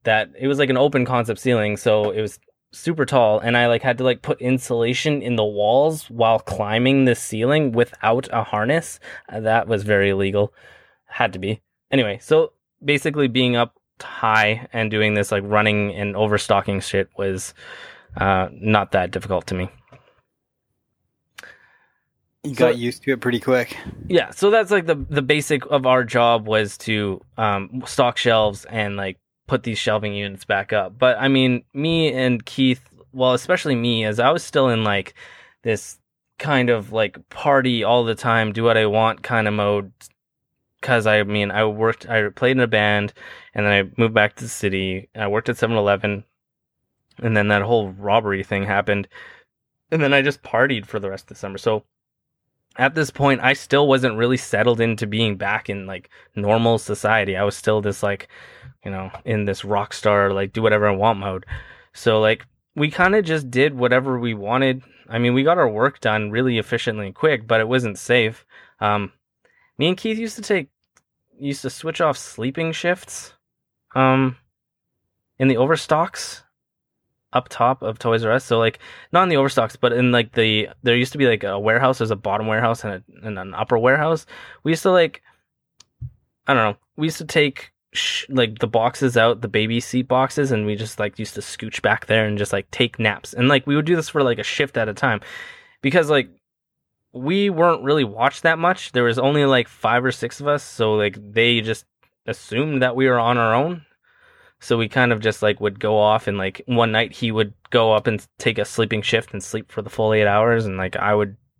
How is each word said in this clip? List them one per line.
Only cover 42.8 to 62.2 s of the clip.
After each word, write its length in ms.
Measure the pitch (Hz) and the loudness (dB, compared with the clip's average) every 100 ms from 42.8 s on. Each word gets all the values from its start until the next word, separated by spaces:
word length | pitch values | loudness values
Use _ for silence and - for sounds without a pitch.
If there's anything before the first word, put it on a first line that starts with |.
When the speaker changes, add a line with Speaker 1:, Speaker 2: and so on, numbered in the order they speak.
| 104 104 104 - - - - | 2 0 -2 -8 -20 -20 -10
Speaker 1:
and 100 | 104 | -2
then 80 | 104 | 2
I 180 | 101 95 - | 2 0 0
moved 180 | 113 | 2
back 220 | 110 104 - | 4 2 -2
to 80 | |
the 60 | 117 | -12
city, 580 | - 101 95 95 92 - | -6 -4 -2 -4 -6 -10
I 140 | 110 101 | -8 -2
worked 200 | 107 123 | -2 -2
at 80 | 117 | -4
seven 200 | 113 113 | -2 0
eleven, 480 | 101 101 104 101 - _ _ _ _ _ _ _ _ - | 2 0 -2 -4 -10 _ _ _ _ _ _ _ _ -6
and 160 | 117 107 | 0 2
then 120 | 104 | 2
that 140 | 104 | 2
whole 280 | 104 117 95 | 2 0 0
robbery 520 | 98 101 110 107 98 | -6 0 0 2 -4
thing 220 | - 98 | -4 -4
happened, 440 | 101 101 101 101 98 - - - _ _ _ _ _ | 0 0 0 -2 -4 -14 -20 -20 _ _ _ _ _
and 120 | 160 | -2
then 100 | 139 | 2
I 80 | 139 | 2
just 220 | 139 139 | 2 -4
partied 440 | - 117 139 113 101 | -4 0 0 0 -6
for 140 | 107 | -8
the 80 | 98 | -8
rest 140 | 95 | -10
of 40 | - | -14
the 60 | - | -14
summer. 220 | 98 98 | -12 -4
So 260 | 113 107 - _ _ _ _ _ _ _ _ - | -2 -2 -6 _ _ _ _ _ _ _ _ 0
at 180 | 135 | 0
this 160 | 160 151 | 2 -4
point, 320 | - 143 131 | 0 2 2
I 100 | 127 | 0
still 340 | 139 - 139 143 | 0 2 2 4
wasn't 300 | 135 123 110 | 4 2 0
really 220 | 120 127 | 0 0
settled 420 | - 107 120 117 | -2 2 2 2
into 260 | 117 110 107 | 0 -2 -4
being 300 | 110 110 98 | -2 -2 -2
back 320 | 101 107 - | -4 -4 -6
in, 180 | 101 95 | -8 -10
like, 220 | 92 - - _ | -14 -16 -20 _
normal 440 | 104 101 113 117 113 | -4 0 2 2 0
society. 580 | - 104 107 110 98 92 | -2 -4 0 2 0 0
I 60 | |
was 120 | 101 | -2
still 280 | - 110 107 | -2 0 0
this, 200 | 101 95 | -2 -4
like, 260 | 101 101 - - - - - - | -4 -4 -10 -20 -20 -20 -20 -16
you 80 | - | -12
know, 200 | 95 95 - - | -10 -10 -10 -4
in 180 | 107 | -2
this 180 | 101 95 | -2 -4
rock 300 | 101 101 104 | -4 -4 -4
star, 400 | - 107 101 98 | -4 2 2 2
like, 220 | 98 98 | 0 -4
do 80 | 113 | 0
whatever 260 | 110 107 104 | 2 4 2
I 40 | |
want 260 | 98 110 98 | 2 0 0
mode. 260 | 98 95 - - - - _ | -4 -8 -10 -12 -14 -20 _
So, 260 | - 120 | -2 2
like, 280 | 110 | 4